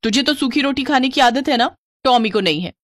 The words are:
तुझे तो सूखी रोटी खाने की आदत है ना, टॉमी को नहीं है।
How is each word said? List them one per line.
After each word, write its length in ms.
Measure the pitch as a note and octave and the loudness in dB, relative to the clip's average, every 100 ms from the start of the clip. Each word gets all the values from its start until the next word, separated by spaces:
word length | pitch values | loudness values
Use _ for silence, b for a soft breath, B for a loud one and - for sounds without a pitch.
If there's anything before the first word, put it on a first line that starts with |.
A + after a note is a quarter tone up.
तुझे 200 | A3+ A3 | 0 0
तो 100 | C#4+ | 0
सूखी 280 | D4 C4+ D4 | -2 -2 0
रोटी 220 | C#4 C#4 | -2 -2
खाने 260 | C4+ C#4+ C4 | -2 0 0
की 120 | C#4 | 2
आदत 280 | B3 A#3+ C#4+ | 2 2 -2
है 80 | B3+ | 0
ना, 180 | C4 - _ _ | -2 -4 _ _
टॉमी 260 | C4+ B3 A3 | 2 2 2
को 100 | G#3 | 0
नहीं 220 | F#3 D#3 | 0 -2
है। 120 | F3 _ | -6 _